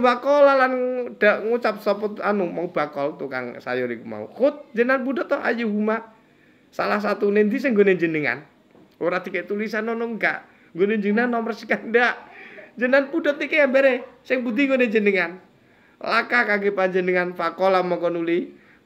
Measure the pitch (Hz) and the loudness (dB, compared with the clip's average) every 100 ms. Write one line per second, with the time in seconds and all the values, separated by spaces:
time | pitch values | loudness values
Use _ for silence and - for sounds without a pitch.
0 | 247 247 262 285 277 269 254 254 247 254 | 2 2 2 6 6 6 2 0 -2 -4
1 | 240 214 214 151 208 233 240 208 - 202 | -6 2 2 2 0 0 -2 -2 -2 -2
2 | 214 214 190 208 175 170 175 175 147 143 | -4 -4 -2 0 -2 -4 -4 -4 -4 -4
3 | 143 160 143 131 123 123 131 127 123 117 | -6 -6 -8 -8 -8 -10 -6 -4 -4 -6
4 | 113 107 107 - 269 294 - 220 240 269 | -10 -12 -12 0 0 0 -10 -2 0 0
5 | 247 247 - 277 - 233 233 208 214 226 | 0 -4 -2 -2 -2 -2 -2 -2 -2 -2
6 | - - _ _ _ _ _ - 190 208 | -6 -20 _ _ _ _ _ -6 -2 0
7 | 208 202 202 202 214 202 269 208 196 185 | 0 0 2 2 2 0 0 4 4 4
8 | 165 156 139 127 151 _ _ - _ _ | 0 0 -2 -4 -8 _ _ -20 _ _
9 | 165 185 185 185 - 208 214 214 220 226 | -4 -4 -6 -8 -6 -6 -4 -4 -4 -6
10 | 233 220 170 151 - _ _ 165 202 220 | -6 -2 -2 -4 -12 _ _ -2 0 0
11 | 202 208 247 233 220 214 220 214 214 226 | 0 0 0 -2 -4 -8 -4 -4 0 2
12 | 240 - - - - - - - 247 269 | 2 -2 -14 -20 -20 -20 -20 -4 2 2
13 | 269 330 311 294 294 320 277 262 269 254 | 2 0 0 -2 0 2 4 6 4 2
14 | - - - 254 240 226 277 262 247 220 | -6 -20 -4 -2 -2 0 2 2 2 4
15 | 202 185 170 180 - _ _ _ _ _ | 2 2 -2 -6 -20 _ _ _ _ _
16 | - 220 247 240 214 208 202 196 190 185 | -2 -2 2 0 2 0 0 0 0 0
17 | 180 180 180 180 165 165 185 185 180 175 | 0 0 -2 -2 -4 0 2 2 0 -2
18 | 170 170 165 175 - - _ _ | -2 -2 0 -2 -2 -12 _ _